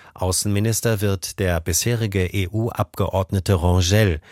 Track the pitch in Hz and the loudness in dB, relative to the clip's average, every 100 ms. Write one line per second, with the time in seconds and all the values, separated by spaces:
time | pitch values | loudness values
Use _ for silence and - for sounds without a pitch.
0 | - - 90 90 107 101 113 110 117 107 | -20 -6 -2 -2 0 0 0 0 0 0
1 | 104 98 - - 95 82 90 101 117 117 | 0 -2 -6 -2 0 0 -2 -2 0 -2
2 | 110 98 90 101 90 110 117 - 104 - | -2 -2 -2 -2 -4 -2 -2 -2 -4 -4
3 | 95 95 95 98 - 90 87 90 87 104 | -2 -2 0 -2 2 2 4 2 4 4
4 | 104 76 - | 2 0 -8